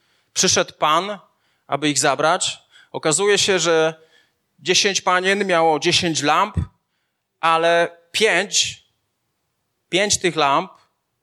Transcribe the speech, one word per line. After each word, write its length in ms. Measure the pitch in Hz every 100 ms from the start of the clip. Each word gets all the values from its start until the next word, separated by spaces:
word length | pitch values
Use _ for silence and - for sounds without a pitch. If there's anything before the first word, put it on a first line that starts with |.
| _ _ _
Przyszedł 400 | - 185 202 170
Pan, 460 | - 156 160 196 196 _ _ _ _ -
aby 220 | 139 151
ich 100 | 139
zabrać. 600 | 147 131 151 185 - - _ - _
Okazuje 460 | - 160 151 202 196
się, 220 | - 185
że 340 | 165 160 160 160 _ _ _ _ _ _
dziesięć 420 | 135 175 208 185
panien 440 | 196 180 185 196 196
miało 340 | 170 165 147
dziesięć 420 | 170 160 175 151
lamp, 340 | 147 160 208 - - _ _ _ _ _ _ _
ale 580 | 165 165 170 170 170 - _
pięć, 720 | - 214 175 196 - - - _ _ _ _ _ _ _ _ _ _ -
pięć 280 | 175 208 -
tych 180 | 180 156
lamp 360 | 143 147 185 - _ _ _ _